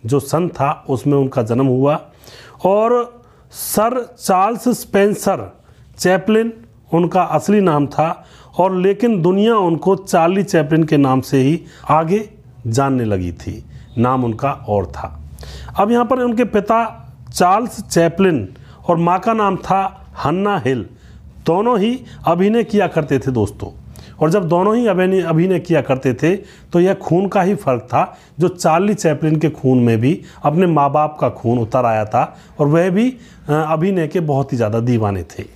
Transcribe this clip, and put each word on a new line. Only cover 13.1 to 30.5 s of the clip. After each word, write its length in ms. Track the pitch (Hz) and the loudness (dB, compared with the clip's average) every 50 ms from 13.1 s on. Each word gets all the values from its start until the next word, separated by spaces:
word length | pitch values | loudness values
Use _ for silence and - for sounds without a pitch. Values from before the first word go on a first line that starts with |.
| 104 95 90 90 85 | -2 -2 -2 -6 -8
थी, 320 | - - - 90 - - - - - - - - 113 | -8 -12 -12 -12 -12 -14 -18 -20 -20 -20 -14 -4 0
नाम 260 | 113 123 131 131 123 | 0 0 2 0 0
उनका 280 | 120 110 107 - 139 139 | -2 -4 -2 -4 -4 -4
और 340 | - - - 107 101 92 | -4 -4 -2 -2 -2 -2
था। 360 | 82 - - - - - - - - - - - - - - - - - - | -4 -8 -12 -12 -12 -14 -16 -18 -18 -18 -18 -18 -16 -16 -16 -16 -14 -2 -2
अब 120 | 190 208 | 0 2
यहाँ 140 | 233 240 240 | 2 2 2
पर 140 | 233 262 254 | 2 0 0
उनके 260 | 247 247 233 214 247 | 0 -2 0 0 0
पिता 640 | - - 214 196 208 226 226 233 220 - - - - - - - - - | 0 0 -2 0 2 0 0 0 -2 -6 -14 -20 -20 -20 -20 -20 -14 -2
चार्ल्स 480 | - - 180 185 214 247 - - - 202 | 0 2 2 2 2 0 -4 -8 -12 -12
चैपलिन 680 | - - 170 165 165 160 - 196 190 170 135 101 92 - - - - - - - - | -2 2 2 2 2 2 2 2 2 2 0 -4 -6 -12 -18 -20 -20 -20 -16 -2 -2
और 80 | 170 | 0
माँ 240 | 165 170 170 180 190 | 0 2 0 0 0
का 120 | 180 226 226 | 0 -2 0
नाम 240 | 220 214 196 190 | 0 0 0 0
था 500 | 175 - - 185 190 196 190 - - - - - - - | -2 -2 -2 -2 0 -2 -4 -8 -12 -20 -20 -14 -6 -4
हन्ना 340 | 135 156 185 196 202 208 185 | -2 -2 0 -2 -2 -2 -2
हिल, 280 | 117 127 135 123 98 - - - - - - - - - - - - | -2 -2 -2 -2 -6 -10 -14 -20 -20 -20 -20 -20 -20 -20 -20 -8 -2
दोनों 340 | - 165 185 214 240 247 214 | 0 0 0 2 2 2 2
ही 240 | 185 226 247 254 - - - - - | 0 0 -2 -4 -10 -16 -20 -6 -2
अभिनय 380 | - 165 170 185 208 220 233 220 | -2 0 2 2 2 2 2 0
किया 220 | - - 202 190 | 0 0 0 0
करते 320 | 175 - 165 151 139 143 135 | 2 0 -2 -2 0 -2 -2
थे 120 | - 135 | -2 -2
दोस्तों। 380 | 131 120 104 95 - - - - - - - - - - - - - - | 0 0 0 -2 -2 -10 -14 -14 -14 -18 -20 -20 -20 -20 -20 -20 -6 -2
और 100 | 151 156 | 0 2
जब 180 | 165 208 185 160 | 2 0 0 2
दोनों 280 | 170 175 185 202 214 | 0 2 2 2 2
ही 100 | 240 247 | 2 2
अभिनय, 340 | 226 190 175 185 185 190 190 | 0 2 2 2 2 2 0
अभिनय 380 | 175 165 165 160 170 190 190 175 | 0 2 2 2 2 2 0 -2
किया 220 | 175 - 170 156 | 0 0 0 0
करते 340 | 131 - 135 127 - 139 123 | 2 0 -2 -2 0 -2 -2
थे, 220 | - - 156 185 | 0 0 0 0
तो 440 | 202 - - - - - - - 175 | -2 -4 -14 -20 -20 -20 -2 0 2
यह 140 | 175 190 196 | 2 2 2
खून 340 | 190 - - 160 175 196 196 | -2 -2 0 0 0 0 0
का 140 | - 202 180 | 0 0 0
ही 120 | 185 202 | 0 0
फर्क 260 | 202 - 147 127 120 | -2 0 -2 -2 -2
था। 380 | - - - 135 175 185 - - - - - - | -2 -2 -2 -2 -2 -2 -4 -20 -20 -20 -4 -2
जो 80 | 165 180 | 0 0
चार्ली 460 | 185 - - 170 156 170 190 208 214 | 0 0 0 2 2 2 2 0 -2
चैपलिन 420 | - - 165 151 131 - 156 156 | 0 0 0 0 0 0 0 0
के 140 | 156 151 160 | 2 0 -2
खून 280 | - - - 131 131 127 | -2 0 0 2 2 4
में 220 | 120 120 113 110 | 4 4 2 2
भी 220 | 113 131 175 190 - - - - - | 2 0 0 -2 -4 -16 -20 -4 -2
अपने 240 | 151 | 0